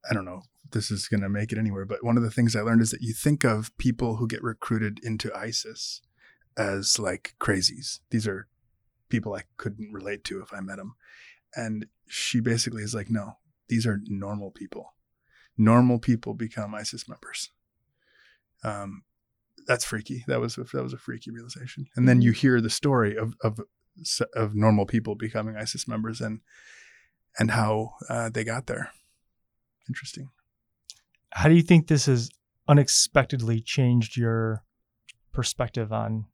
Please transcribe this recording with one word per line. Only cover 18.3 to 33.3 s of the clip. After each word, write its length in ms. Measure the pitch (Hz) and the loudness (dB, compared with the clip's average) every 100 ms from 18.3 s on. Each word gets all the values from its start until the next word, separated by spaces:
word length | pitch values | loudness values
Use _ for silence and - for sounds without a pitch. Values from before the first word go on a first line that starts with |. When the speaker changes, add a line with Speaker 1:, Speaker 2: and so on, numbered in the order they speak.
| _ _ _ | _ _ _
Speaker 1:
Um, 420 | 113 104 98 101 _ _ _ _ _ - - | -8 -8 -12 -14 _ _ _ _ _ -16 -2
that's 180 | 123 | -2
freaky. 400 | - 110 - 127 127 | 0 -6 -6 -10 -4
That 120 | 123 | -2
was 160 | 117 120 | -2 -6
a, 80 | |
that 180 | 123 135 | -8 -6
was 100 | 127 | -6
a 60 | 123 | -10
freaky 320 | - 117 - | -12 -12 -12
realization. 580 | 117 120 127 127 - 139 - | -16 -16 -16 -14 -12 -8 2
And 120 | 123 | 6
then 140 | 123 | 8
you 80 | 120 | 6
Speaker 2:
Mm-hmm. 60 | 113 | 6
Speaker 1:
hear 200 | 135 123 | 4 4
the 100 | 113 | 2
story 460 | - 147 131 104 107 | 0 2 2 2 0
of, 180 | 110 - | -6 -2
of, 180 | 113 107 - _ _ - | -4 -4 -14 _ _ -14
s-, 200 | 160 - 117 | -8 -4 -4
of 200 | 117 110 | -2 -2
normal 320 | 104 110 104 98 | 4 6 6 4
people 300 | 113 113 104 | -2 -2 -6
becoming 400 | 110 110 110 107 | -4 -4 -6 -8
isis 320 | 110 127 - | -8 -8 -6
members 320 | 110 113 113 | -6 -6 -6
and, 200 | 113 110 _ - - - - _ _ _ _ - | -8 -8 _ -20 -20 -20 -20 _ _ _ _ -2
and 120 | 113 | 0
how, 460 | 117 107 107 110 - - | 2 2 0 -2 -10 -6
uh, 220 | 120 113 | -4 -2
they 140 | 113 | -4
got 220 | 110 117 127 | -4 -6 -6
there. 240 | - - _ _ _ _ _ _ _ _ _ - | -6 -8 _ _ _ _ _ _ _ _ _ -10
Interesting. 420 | 131 135 - 135 _ _ _ _ _ - - _ _ _ | -10 -10 -14 -16 _ _ _ _ _ -20 -20 _ _ _
Speaker 3:
How 160 | - 151 | 4 8
do 60 | |
you 80 | 165 | 8
think 260 | 160 170 156 | 10 8 8
this 180 | 151 - | 4 4
has 240 | 123 117 _ _ _ - | 2 0 _ _ _ 6
unexpectedly 920 | 143 139 - - 143 127 | 6 8 4 4 2 2